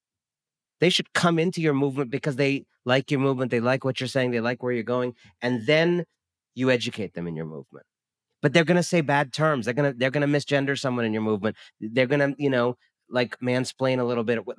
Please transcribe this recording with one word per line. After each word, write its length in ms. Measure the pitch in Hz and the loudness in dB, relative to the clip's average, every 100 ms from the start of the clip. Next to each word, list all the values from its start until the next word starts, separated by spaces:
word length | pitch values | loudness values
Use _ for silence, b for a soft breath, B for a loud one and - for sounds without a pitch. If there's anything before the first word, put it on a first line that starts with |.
| _ _ _ _ _ _ _ - | _ _ _ _ _ _ _ 0
They 120 | 170 | 2
should 220 | - - | 2 -2
come 260 | - 175 165 | 0 2 4
into 220 | 175 175 | 0 0
your 120 | 160 | 0
movement 380 | 135 143 135 127 | 2 0 -2 -4
because 240 | 131 156 127 | -4 -4 0
they 300 | 139 139 - _ | 0 -2 -6 _
like 260 | 123 131 - | 0 0 2
your 100 | 143 | 0
movement. 300 | 139 127 131 | 2 0 0
They 120 | 120 | 0
like 220 | 120 131 | 2 0
what 160 | 135 127 | -2 -4
you're 80 | 123 | -4
saying. 220 | 135 123 | -2 0
They 120 | 120 | 0
like 200 | 117 123 | -2 -4
where 120 | 123 | -4
you're 100 | 120 | -4
going. 320 | 107 123 123 b b _ | -2 -2 -4 b b _
And 240 | 123 123 110 | -4 -2 2
then 400 | 151 170 175 165 _ _ _ _ | 2 2 0 -4 _ _ _ _
you 160 | - 127 | -2 0
educate 460 | 123 113 113 104 - | 2 0 -6 -8 -8
them 100 | 85 | -8
in 100 | 80 | -6
your 100 | 80 | -8
movement. 420 | 78 67 73 - _ _ _ _ _ | -12 -16 -20 -20 _ _ _ _ _
But 100 | 147 | 0
they're 100 | 127 | 2
gonna 200 | 156 175 | 4 2
say 180 | 165 175 | 2 0
bad 320 | 143 143 143 | 2 0 -2
terms. 320 | - 156 139 113 | 0 0 0 -2
They're 80 | |
gonna, 200 | 120 143 | 0 0
they're 180 | 120 127 | 0 -2
gonna 160 | 143 143 | 0 0
misgender 500 | 143 - 143 139 135 | 0 0 0 0 -2
someone 280 | 135 123 113 | -2 0 0
in 80 | |
your 100 | 107 | 0
movement. 320 | 110 104 107 B B - | 0 0 -2 B B -14
They're 260 | 107 117 127 | -4 0 2
gonna, 300 | 143 139 143 | 2 0 0
you 140 | 143 | 0
know, 260 | 127 120 123 _ _ _ | 2 0 -2 _ _ _
like, 300 | 123 120 - | -2 -2 -2
mansplain 600 | 127 123 123 - 131 127 | -2 -2 -2 -2 0 0
a 40 | |
little 200 | 120 120 | 0 -2
bit. 180 | 113 113 113 | -2 -2 -4